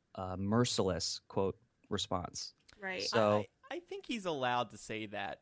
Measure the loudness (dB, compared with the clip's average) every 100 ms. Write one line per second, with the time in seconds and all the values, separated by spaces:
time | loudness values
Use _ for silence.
0 | _ -8 -6 -2 2 4 4 4 2 2
1 | -2 -6 -6 0 0 -2 _ _ -6 -4
2 | -2 -4 -4 -8 -12 _ _ -12 -8 -4
3 | 0 4 6 4 2 _ -8 -8 -6 -12
4 | -6 -4 -2 0 2 2 0 -4 -8 -6
5 | -6 -4 -6 -6